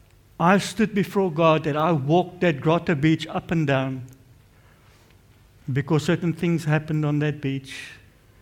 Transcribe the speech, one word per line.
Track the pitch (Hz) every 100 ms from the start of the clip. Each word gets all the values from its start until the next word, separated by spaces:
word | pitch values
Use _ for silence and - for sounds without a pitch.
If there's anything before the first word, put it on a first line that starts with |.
| _ _ _ -
I | 165 196
stood | - - 214 202
before | 175 202 190
God, | 156 165 156 156
that | 151
I | 160
walked | 160 131 170 180 -
that | 180 143
Grotto | 156 165 165 151
Beach | 156 160 -
up | 185 -
and | 165 143
down | 135 135 131 120 - _ _ _ _ _ _ _ _ _ _ _ _ _ _ -
because | 131 143 156
certain | - 170 175
things | 160 175 165 151
happened | 156 156 156 151
on | 147
that | 151 147
beach. | 135 135 135 - - - - _ _ _